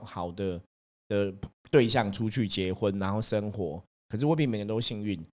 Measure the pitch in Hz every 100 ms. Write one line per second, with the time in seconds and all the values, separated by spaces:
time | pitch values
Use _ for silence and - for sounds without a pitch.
0 | 95 98 87 90 98 87 - _ _ _
1 | - 101 101 98 - _ - 147 117 127
2 | 101 98 110 123 104 - 92 90 101 98
3 | 95 107 110 107 104 104 85 76 - _
4 | - 107 147 160 139 107 104 110 113 107
5 | 104 92 80